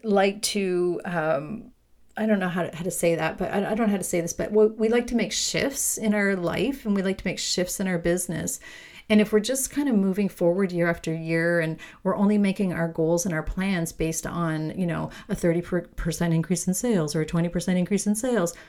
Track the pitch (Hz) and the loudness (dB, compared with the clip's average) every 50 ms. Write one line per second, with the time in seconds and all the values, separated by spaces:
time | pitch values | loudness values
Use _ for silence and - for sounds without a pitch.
0 | - 220 202 196 190 202 202 208 - - - 208 196 185 180 175 180 180 170 - | -2 2 2 4 4 2 2 -2 -4 -4 -2 0 0 0 0 0 0 0 -2 -2
1 | - - 175 165 156 156 156 139 151 151 143 151 - - - _ _ _ _ - | -4 -4 -2 -2 0 0 0 0 -2 -6 -8 -10 -12 -14 -20 _ _ _ _ -20
2 | - - _ - 220 220 214 196 185 180 165 185 165 143 - 151 175 185 185 - | -20 -14 _ -2 2 2 2 2 2 0 -2 -2 -4 -4 -6 -6 -6 -6 -2 0
3 | - 170 165 156 160 160 - - 190 - - 202 196 151 214 220 233 208 202 185 | 2 2 2 2 0 -2 -2 -2 -4 -2 0 0 0 0 0 0 2 2 0 0
4 | 175 - - 175 170 175 - - 170 - 208 214 214 214 220 - 214 220 240 240 | 0 -2 -2 -2 -2 -2 -4 -4 -4 2 4 6 6 4 4 2 0 2 2 2
5 | 240 - 240 226 202 - - - - - - 165 - 277 269 - - - - - | 2 0 0 0 0 0 -2 -2 -2 -2 0 0 0 0 0 -2 -2 -2 -2 -2
6 | 220 214 208 208 202 196 196 185 175 165 165 165 180 262 277 - - 220 202 202 | 0 0 2 2 2 2 0 0 -2 -2 -2 0 0 -2 -2 -4 -2 -2 0 0
7 | 185 190 190 - - 185 - - - - - - 180 180 - - 196 190 185 175 | 0 0 -2 -2 -4 -4 -4 -4 -4 -4 -2 -2 -2 -2 -2 -4 -2 -2 -2 0
8 | 170 170 175 180 - - 165 160 170 175 - - - - - - - - - - | 0 0 0 0 -2 -4 -6 -4 -4 -6 -6 -8 -10 -16 -18 -18 -20 -20 -20 -12
9 | - - 214 214 214 214 220 214 214 226 269 262 262 - - 285 294 277 233 202 | -2 2 4 4 4 4 4 2 2 0 -2 -2 -4 -4 -2 -2 0 2 2 4
10 | 190 196 185 208 208 185 - - 180 175 175 190 202 180 180 175 170 170 165 165 | 4 2 2 0 0 -2 0 2 2 4 4 4 2 0 0 2 2 2 0 0
11 | - 165 160 165 160 160 165 165 165 170 170 170 160 160 160 - - - - - | -2 -4 -4 -4 -2 -2 0 2 2 2 2 2 2 0 -2 -6 -10 -16 -14 -6
12 | - 190 185 185 202 202 208 208 202 196 190 - 202 180 160 165 170 165 165 - | -2 -2 0 2 4 4 4 4 4 2 2 0 0 0 0 0 -2 -2 0 0
13 | 160 160 170 170 - 196 165 156 156 - - 185 190 196 196 170 165 160 - - | 2 2 2 2 2 0 -2 -2 -2 -4 -4 -2 0 0 0 0 -2 -2 -2 -2
14 | 160 160 160 - - 139 - 170 170 165 156 156 156 156 - 185 185 170 160 156 | -2 -2 -2 -4 -4 -4 -2 -2 -2 0 0 -2 -4 -4 -4 -2 -2 -2 -2 -2
15 | 156 151 - - - - 202 - - 170 165 175 170 - 185 180 175 - - - | -4 -6 -8 -10 -8 -6 -4 0 2 2 2 0 0 -2 -4 -4 -4 -6 -8 -6
16 | - 165 156 - 175 170 160 165 160 - 185 170 - 185 180 - - 247 226 180 | -4 -4 -2 0 0 2 2 2 2 0 -2 -2 0 -2 -2 0 0 2 2 2
17 | 156 151 - 160 156 156 - 170 170 170 - 175 170 - 180 180 175 - 208 190 | 0 0 0 -2 -2 0 0 0 0 0 -2 -2 0 0 0 0 2 2 0 0
18 | - 208 208 214 - 254 240 208 175 170 - - - | 2 0 0 0 0 0 2 2 0 0 -2 -6 -16